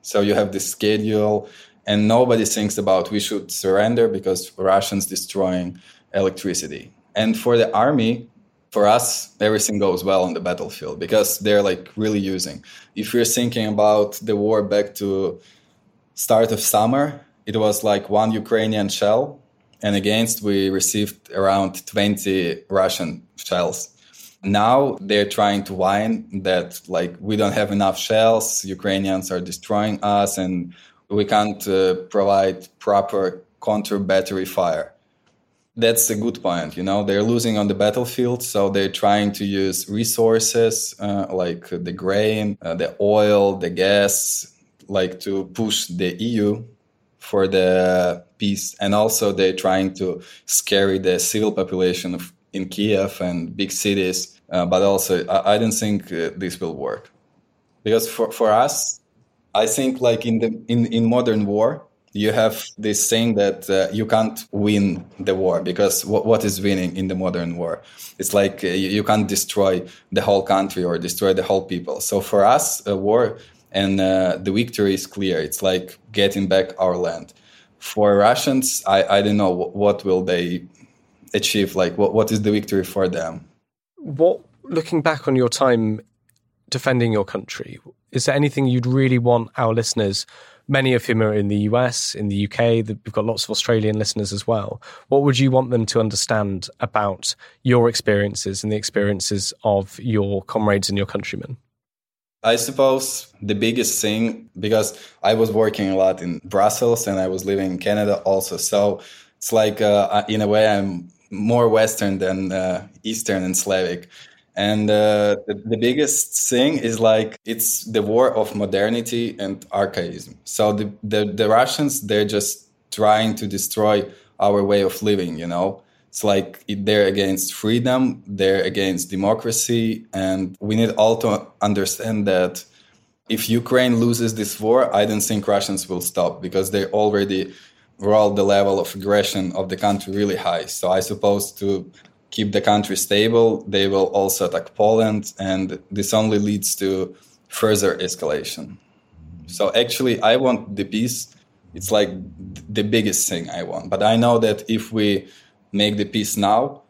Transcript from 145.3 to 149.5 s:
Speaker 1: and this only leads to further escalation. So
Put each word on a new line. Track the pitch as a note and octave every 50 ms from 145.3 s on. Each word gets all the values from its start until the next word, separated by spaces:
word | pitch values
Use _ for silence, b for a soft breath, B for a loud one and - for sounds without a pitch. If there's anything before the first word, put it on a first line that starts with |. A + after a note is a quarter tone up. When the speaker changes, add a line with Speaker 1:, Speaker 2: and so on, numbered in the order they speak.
| - -
Speaker 1:
and | G2 F#2+ F#2+ F#2+ F#2+ F#2+ - C2 - _
this | G2 G2+ G2 - -
only | G#2+ G#2+ A2 G#2+ G#2
leads | G#2 G#2 G#2 G2+ F2+ - -
to | - G2 F#2+ F#2+ F#2 F#2 F2+ B B B B B B _
further | _ - - - A2 G#2+ G2 G2 F#2+ -
escalation. | - F#2 F2+ - - F2 D2+ D2+ D2 C2+ - - - C#2+ - - - _ _ _ _ _ _ _ - - - - - -
So | -